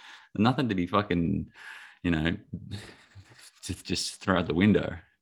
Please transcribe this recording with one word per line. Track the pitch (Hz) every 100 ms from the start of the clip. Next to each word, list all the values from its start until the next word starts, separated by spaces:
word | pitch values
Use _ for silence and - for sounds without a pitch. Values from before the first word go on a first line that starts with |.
| - - - -
Nothing | 110 135 127
to |
be | 95 87
fucking, | 101 104 87 82 80 80 - - - - -
you | 90
know, | 82 82 90 - - - - - -
<laughs> | _ 98 - - - _ -
to | 87
just | - 92 - -
throw | - 90
out | 82
the | 78
window. | 104 90 80 90 - _